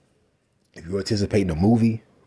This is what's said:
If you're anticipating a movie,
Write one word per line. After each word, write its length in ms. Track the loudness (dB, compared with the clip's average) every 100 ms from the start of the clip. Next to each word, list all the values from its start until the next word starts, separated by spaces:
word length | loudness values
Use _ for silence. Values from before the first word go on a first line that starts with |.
| _ _ _ _ _ _ _
If 120 | -20 -8
you're 120 | -6
anticipating 520 | -2 -2 0 0 0
a 40 |
movie, 480 | 0 2 4 2 -2 _ _